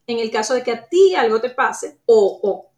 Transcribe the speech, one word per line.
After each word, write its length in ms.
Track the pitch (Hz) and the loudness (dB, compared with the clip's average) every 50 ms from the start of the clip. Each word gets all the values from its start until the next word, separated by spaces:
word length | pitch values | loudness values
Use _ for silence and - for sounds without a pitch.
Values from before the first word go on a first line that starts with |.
| _ | _
en 120 | - 233 226 | -8 -6 -6
el 120 | 226 220 | -4 -4
caso 240 | - 220 214 220 262 | -4 -4 -2 -2 -2
de 80 | 247 247 | -2 -2
que 100 | 247 233 | -4 -6
a 160 | 233 - - | -6 -6 -2
ti 260 | 349 359 392 381 370 | 2 4 4 4 4
algo 280 | 302 247 226 214 226 233 | 2 0 0 0 -2 -2
te 80 | 247 | -4
pase 480 | - - 262 - - - - 302 - _ _ | -4 -2 -2 -2 -4 -6 -10 -14 -14 _ _
o, 340 | - 233 214 202 185 - - - | 2 4 4 4 2 0 -2 -4
o 280 | 202 180 - - _ _ | -4 -4 -6 -10 _ _